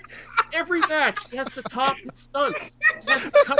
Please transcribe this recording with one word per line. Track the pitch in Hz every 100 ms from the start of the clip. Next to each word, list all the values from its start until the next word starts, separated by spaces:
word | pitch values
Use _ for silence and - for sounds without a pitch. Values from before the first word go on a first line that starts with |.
| - - - - -
every | 320 339 349
match, | 302 311 254 - -
he | 247
has | 262
to | 269
top | 220 240 269 269
his | 254 -
stunts. | - 277 277 - - - - - -
He |
has | 554
to | - 587
come | 508